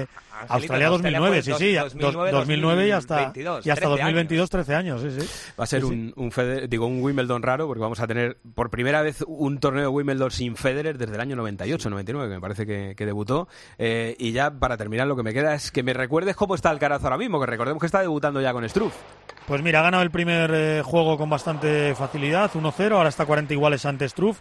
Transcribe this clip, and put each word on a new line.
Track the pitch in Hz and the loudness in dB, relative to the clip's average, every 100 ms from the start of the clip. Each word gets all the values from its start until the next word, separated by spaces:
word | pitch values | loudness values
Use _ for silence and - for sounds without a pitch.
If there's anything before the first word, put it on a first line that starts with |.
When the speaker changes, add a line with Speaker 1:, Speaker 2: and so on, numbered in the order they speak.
| 131 - - | -4 -10 -18
Speaker 1:
Angelito, | 107 117 | -14 -2
Speaker 2:
Australia | 127 151 131 156 | -2 0 2 4
Speaker 1:
en | |
Australia | |
Speaker 2:
dos | 175 | 4
mil | 156 151 | 2 2
nueve, | 185 170 | 4 4
Speaker 1:
fue | 131 | 2
Speaker 2:
sí, | 147 | 2
sí, | 196 | 2
Speaker 1:
dos, | |
Speaker 2:
ya, | 175 | 2
Speaker 1:
dos | 143 139 | 0 -2
mil | 143 | 0
nueve, | 165 185 | 0 2
Speaker 2:
dos | 139 135 | 2 2
mil | 151 | 2
nueve | 160 175 202 | 4 4 4
y | |
hasta, | 196 127 151 | 2 0 0
Speaker 1:
dos | |
mil | 135 | 0
veintidós, | 131 160 147 151 | -4 -6 -2 0
Speaker 2:
y | |
hasta | 147 | 2
Speaker 1:
trece | 156 | 2
Speaker 2:
dos | 143 160 | 2 2
mil | 160 | 2
veintidós, | 160 165 | 2 2
Speaker 1:
años. | 185 | 2
Speaker 2:
trece | 143 123 151 | 0 0 0
años, | 185 120 | -2 -4
sí, | 143 131 | -4 -4
sí. | 175 - - - | -6 -8 -12 -8
Speaker 3:
Va | |
a | 117 | -2
ser | 131 | 0
Speaker 2:
Sí, | 131 | 0
sí. | |
Speaker 3:
un, | 120 113 - | -2 -6 -6
un | 120 | -4
Federer, | 127 123 131 127 | -2 -2 -2 -2
digo, | 117 120 | -2 0
un | 127 | 0
Wimbledon | 131 139 123 120 | 0 0 0 0
raro, | 127 131 160 | 0 0 -2
porque | 113 | -2
vamos | 110 113 | -4 -2
a | 113 | -2
tener | 117 120 - 117 113 | -2 -2 -4 -10 -6
por | 120 | -4
primera | 117 127 151 | -2 0 2
vez | 151 143 147 | 0 -4 -6
un | 151 139 139 | -2 -2 0
torneo | 143 135 | 0 2
de | 143 | 0
Wimbledon | 139 143 135 131 | 0 0 0 0
sin | - 123 113 | -2 -4 -2
Federer | 135 139 156 143 | -2 -2 -4 -4
desde | 113 104 | -6 -4
el | |
año | 131 127 | -6 -4
noventa | 110 98 95 | -6 -4 -4
y | |
ocho, | 160 113 | -4 -4
noventa | 101 95 | -6 -6
y | |
nueve, | 143 120 | -6 -6
que | 92 | -6
me | |
parece | 92 101 107 | -6 -6 -6
que, | 101 98 98 | -6 -8 -6
que | 104 | -6
debutó. | 104 104 143 185 - - - | -4 -2 -2 -2 -12 -16 -4
Eh, | 113 117 113 120 | -2 0 -4 -4
y | 120 | -2
ya | 120 143 | 0 -2
para | 139 127 113 | 0 -2 -2
terminar, | 107 113 139 | -4 -2 0
lo | 131 | 0
que | |
me | 110 | -2
queda | 117 151 147 | 0 0 0
es | - | -4
que | 139 | -2
me | 127 | 0
recuerdes | 127 127 156 196 185 | 0 0 0 0 0
cómo | 202 175 | 0 2
está | 175 | 2
Alcaraz | 151 143 143 143 | 2 0 0 0
ahora | 135 | -2
mismo, | 247 165 | 0 0
que | 131 | 0
recordemos | 113 123 156 | -2 -2 -2
que | 165 | 0
está | 190 | 2
debutando | 185 151 147 139 | 2 0 0 0
ya | 131 | 0
con | 123 113 | 0 0
Struff. | - 208 - - - - - - | 0 0 -4 -16 -20 -20 -14 -4
Speaker 2:
Pues | 143 | -2
mira, | 165 156 | 2 4
ha | |
ganado | 170 185 | 4 4
el | 175 | 2
primer, | 170 170 170 160 | 0 0 2 2
eh, | 160 156 156 135 | 2 2 0 2
juego | 170 160 151 | 2 4 2
con | 156 | 0
bastante | 147 165 151 151 151 143 135 | -2 -2 -2 2 2 2 0
facilidad, | 139 151 143 170 208 160 | -4 -2 0 2 2 0
uno | 156 - | -2 2
cero, | 208 202 | 4 4
ahora | 160 | 4
está | - 151 | 2 2
cuarenta | 151 147 | 2 2
iguales | 147 151 139 143 | 2 2 2 0
ante | 135 139 | -2 -2
Struff. | - 202 202 | 0 0 0